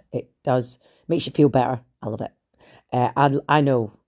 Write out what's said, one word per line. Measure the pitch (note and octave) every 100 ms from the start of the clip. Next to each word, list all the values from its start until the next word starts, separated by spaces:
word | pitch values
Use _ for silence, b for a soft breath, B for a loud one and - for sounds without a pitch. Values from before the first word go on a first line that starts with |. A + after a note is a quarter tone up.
| -
it | B2+ - _
does, | - B2+ B2 - b b -
makes | E3 -
you |
feel | - D3
better. | C3 A#2+ B2 - _
I | -
love | A2
it. | - - _ B B B _
Uh, | B2 A#2+ -
I, | C#3+ C#3 - D3
I |
know | C#3 B2+ A2 -